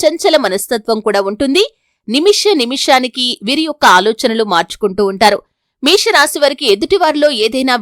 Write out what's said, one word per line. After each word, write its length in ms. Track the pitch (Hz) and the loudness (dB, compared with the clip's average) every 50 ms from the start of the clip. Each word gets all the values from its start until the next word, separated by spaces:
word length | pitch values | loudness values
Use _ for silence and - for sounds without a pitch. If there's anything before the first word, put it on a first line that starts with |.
| - | -2
చంచల 340 | 302 320 330 - 381 320 | 0 0 0 0 2 2
మనస్తత్వం 640 | 294 247 190 185 202 - - 247 220 - - 226 220 | 2 0 0 -4 -4 -4 -4 -6 -6 -2 -4 -4 -2
కూడా 200 | 208 220 202 196 196 196 | -2 -2 -2 -2 -2 -2
ఉంటుంది. 340 | 208 208 277 262 277 359 427 605 _ _ _ _ _ _ - 208 | -4 -4 -2 0 0 0 0 -2 _ _ _ _ _ _ -10 -4
నిమిష 340 | 226 285 330 415 415 - - 415 403 294 | -2 0 2 2 2 2 2 0 0 0
నిమిషానికి 640 | - 233 - - - 311 269 262 254 254 - 254 247 247 240 - 202 | 0 -4 -4 -6 0 2 2 2 2 -2 -6 -4 -4 -4 -4 -6 -4
వీరి 160 | 214 277 311 320 | -4 -2 -2 -2
యొక్క 220 | 320 - - 285 226 185 | -4 -4 0 2 4 4
ఆలోచనలు 480 | 185 196 226 226 226 - 233 220 226 220 208 180 | 4 4 2 -2 -2 -2 -2 -2 -2 -2 0 0
మార్చుకుంటూ 500 | 170 - - - - 220 196 190 202 202 | -2 -2 -4 -6 -6 -4 -4 -2 0 -2
ఉంటారు. 320 | 196 190 190 226 208 202 - - _ _ _ _ _ _ - 254 | -2 0 2 2 2 2 0 -6 _ _ _ _ _ _ -4 -2
మేషరాశి 540 | 285 359 403 - 466 370 302 285 311 - 330 285 | 0 2 2 2 2 2 2 2 2 0 0 0
వారికి 240 | 269 294 - 294 247 196 | 0 -2 -2 0 0 0
ఎదుటివారిలో 540 | 202 320 - 381 381 349 311 294 302 285 294 277 214 214 | 0 0 -2 0 0 2 0 0 2 2 2 2 0 -2
ఏదైనా 280 | 233 226 262 262 262 247 240 | -2 -2 -2 0 0 0 -2